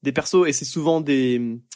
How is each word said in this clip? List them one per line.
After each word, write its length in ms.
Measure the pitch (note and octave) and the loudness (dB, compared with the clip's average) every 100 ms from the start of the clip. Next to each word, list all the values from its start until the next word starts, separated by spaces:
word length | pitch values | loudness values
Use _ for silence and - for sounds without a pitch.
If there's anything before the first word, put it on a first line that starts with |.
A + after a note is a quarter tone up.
des 80 | C#3+ | -4
persos, 380 | C3+ - F#3 E3+ | -4 0 2 2
et 40 | |
c'est 120 | C#3 | 0
souvent 360 | C3 E3 D#3 D#3+ | -4 -2 0 0
des, 580 | D3 C#3 B2+ A#2+ A#2+ A#2 - | 2 2 2 0 -2 -6 -12